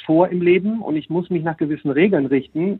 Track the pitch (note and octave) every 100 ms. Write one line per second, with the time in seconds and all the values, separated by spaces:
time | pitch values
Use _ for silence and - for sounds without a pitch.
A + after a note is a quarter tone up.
0 | - D#3+ F#3 F3+ F3 F3+ G3 A3+ - D#3
1 | - E3 F3+ F3 D#3+ D#3+ D3 D3+ D3 C3+
2 | G3+ F3+ C3+ C3+ C3 D3+ F#3